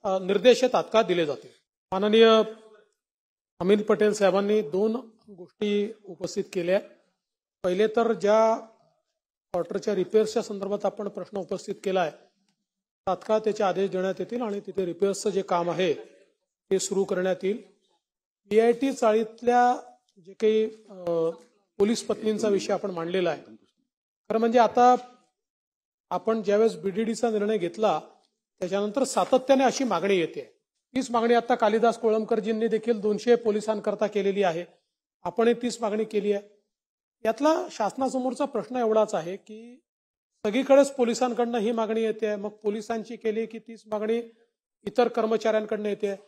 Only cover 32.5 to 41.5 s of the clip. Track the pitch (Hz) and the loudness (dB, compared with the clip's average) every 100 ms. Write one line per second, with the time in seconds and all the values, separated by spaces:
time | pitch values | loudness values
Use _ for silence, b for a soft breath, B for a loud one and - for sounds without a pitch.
32.5 | 220 226 214 220 226 208 208 - 233 233 | -2 0 -2 -2 -2 -2 -2 2 2 2
33.5 | 208 214 214 208 202 208 208 196 196 190 | -2 -2 -4 -4 -4 -2 -2 -2 0 0
34.5 | 165 175 _ _ _ _ _ 175 175 226 | -2 -8 _ _ _ _ _ -10 0 2
35.5 | 233 247 - 226 214 220 208 202 202 - | 2 -2 -4 -4 -4 -4 -4 -2 -4 -6
36.5 | _ _ _ _ _ _ _ 220 226 294 | _ _ _ _ _ _ _ -4 0 2
37.5 | 320 339 - 208 220 262 262 254 247 285 | 0 -2 -4 -4 -2 -4 -2 -4 -4 -4
38.5 | 240 - 254 233 220 214 202 160 196 _ | -4 -6 -4 2 2 2 -2 -6 -12 _
39.5 | 214 233 247 _ _ _ _ _ _ 214 | -20 -20 -20 _ _ _ _ _ _ -2
40.5 | 214 269 277 277 277 240 233 254 233 240 | -2 6 6 6 2 0 0 -2 0 -2